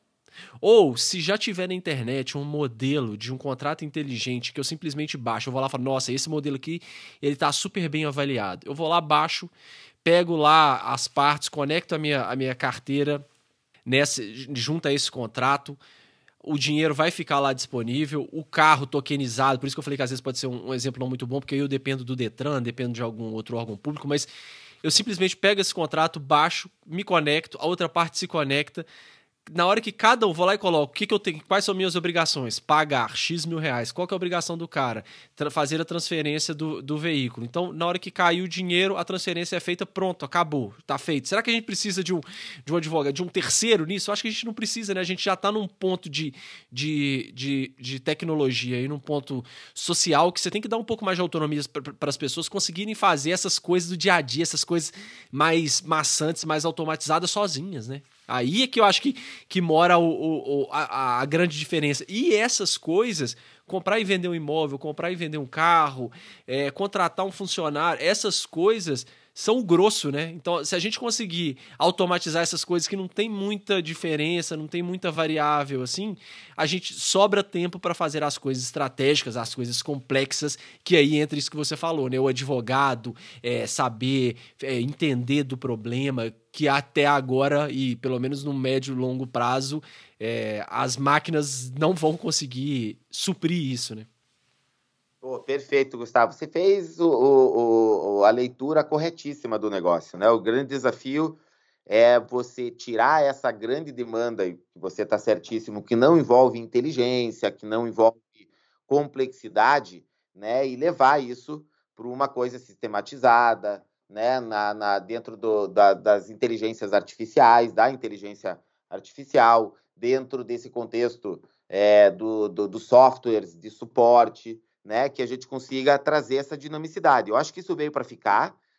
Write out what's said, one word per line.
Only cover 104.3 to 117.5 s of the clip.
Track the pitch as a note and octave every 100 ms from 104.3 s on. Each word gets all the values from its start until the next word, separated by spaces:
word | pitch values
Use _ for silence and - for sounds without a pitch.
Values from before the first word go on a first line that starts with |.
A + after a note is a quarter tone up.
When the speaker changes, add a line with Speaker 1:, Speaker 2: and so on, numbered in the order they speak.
| G#2+ F#2
Speaker 2:
que | E2+ _ E2
você | F#2 - G2+
tá | G#2
certíssimo, | - F#2 - A2+ - G#2
que | - A#2
não | C3+ E3
envolve | A#2 B2 C3 A2+
inteligência, | A#2 B2 C#3+ B2+ B2 B2+ A#2 A2 G#2
que | - G#2+
não | A2+ A#2
envolve | A2 A2+ A2+ _ G#2+ F#2 _ _ _ -
complexidade, | C#3+ D3 C3+ C3 - A2 F#2+ A#2+ C#3+ G2 F2 _ _ _ F#2
né? | G#2 B2+ C#3
E | B2
levar | D#3+ D3+ C3 D3
isso | B2 A#2 - D3+ _ _ _ -
pra | A#2+
uma | C3 C#3
coisa | B2+ B2 A#2+
sistematizada, | B2+ F#2+ A2 G#2 G#2 B2+ B2 A#2 A#2+ G#2 G#2 G2+ _ _ _
né? | G#2 A#2+ C3
Na, | A#2 G#2+ G#2
na, | G#2+ G#2 G2
dentro | F2+ A2 - G#2+
do, | A2+ G#2+ F#2+
da, | F#2 G2+
das | F#2 G#2+ G2+ F#2+
inteligências | G#2+ A#2+ A2+ A2 A2+ G2+
artificiais, | G2+ - - A2 D3 A#2+